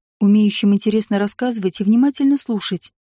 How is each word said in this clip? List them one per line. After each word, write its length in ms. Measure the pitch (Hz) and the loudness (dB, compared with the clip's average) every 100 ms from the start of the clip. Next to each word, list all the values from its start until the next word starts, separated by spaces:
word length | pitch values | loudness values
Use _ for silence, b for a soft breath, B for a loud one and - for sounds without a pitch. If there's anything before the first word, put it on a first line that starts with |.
| _ - | _ -2
умеющим 520 | 202 208 208 - 202 | 2 4 2 2 2
интересно 460 | 202 214 214 214 202 | 2 0 -2 0 -2
рассказывать 640 | 202 - 247 226 190 - | -4 -4 -6 -4 -4 -4
и 20 | |
внимательно 540 | 202 226 277 - 277 277 | 0 2 2 2 0 0
слушать. 560 | - 214 - 180 - _ | -2 -6 -4 -8 -10 _